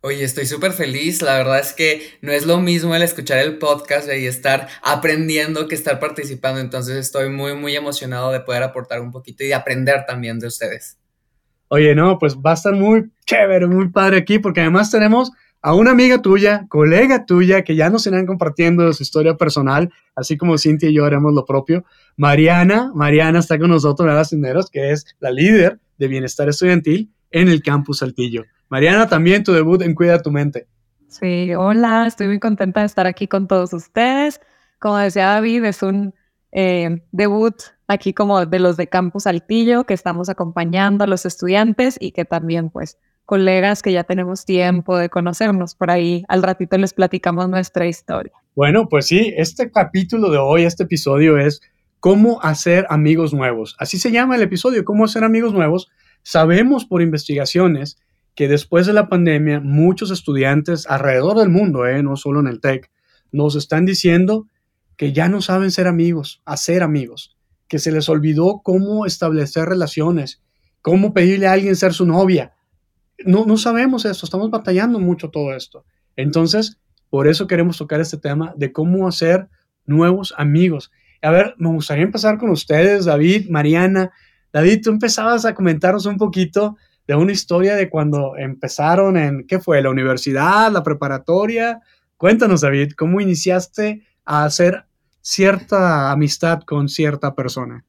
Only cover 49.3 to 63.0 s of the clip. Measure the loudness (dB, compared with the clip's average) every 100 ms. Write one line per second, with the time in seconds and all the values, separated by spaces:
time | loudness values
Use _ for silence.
49.3 | -2 -4 -4 -2 0 0 -2 -2 0 2
50.3 | 2 2 2 2 0 -4 -2 0 4 4
51.3 | 4 2 -2 _ _ _ _ 2 4 4
52.3 | 2 -4 -2 2 2 2 0 2 2 2
53.3 | 0 -2 -4 -8 -10 -8 -4 0 0 0
54.3 | 0 0 0 -2 -2 -2 0 0 2 0
55.3 | 2 0 0 0 0 -4 _ _ _ -2
56.3 | 2 4 4 4 2 0 0 0 -2 -4
57.3 | -6 -2 2 2 0 -6 -14 _ _ _
58.3 | -4 -2 -2 0 0 2 2 2 0 2
59.3 | 2 0 -2 0 2 2 2 -4 -6 -4
60.3 | 0 2 0 0 -6 -4 -2 0 0 2
61.3 | 2 4 2 2 0 -2 0 -2 -4 -2
62.3 | 0 0 -2 -4 -4 -8 _